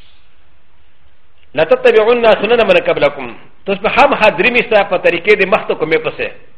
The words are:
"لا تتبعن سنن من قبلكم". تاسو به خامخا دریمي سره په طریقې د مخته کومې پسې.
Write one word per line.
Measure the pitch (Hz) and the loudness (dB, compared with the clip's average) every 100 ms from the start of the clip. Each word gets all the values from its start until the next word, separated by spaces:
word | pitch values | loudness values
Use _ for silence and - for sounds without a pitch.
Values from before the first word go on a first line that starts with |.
| - - - - - - - - - - - - - - - | -18 -18 -18 -18 -18 -18 -18 -18 -18 -18 -18 -18 -18 -18 -8
"لا | 135 | -2
تتبعن | 160 254 247 220 214 240 | 2 4 4 4 4 4
سنن | 226 208 202 240 | 4 2 2 2
من | 208 175 170 | 4 2 2
قبلكم". | 151 143 139 123 107 - - - | 2 0 0 -10 -14 -18 -10 -6
تاسو | 196 | -4
به | 208 | 0
خامخا | 208 277 233 214 | 4 4 4 2
دریمي | 156 214 240 | 2 2 0
سره | - 214 | 2 2
په | 196 180 | 2 0
طریقې | 180 170 214 202 | 0 0 2 2
د | 190 | 2
مخته | 208 - 135 | 0 -2 -4
کومې | 156 160 | 0 -2
پسې. | 147 - 107 - - | -2 -6 -8 -10 -18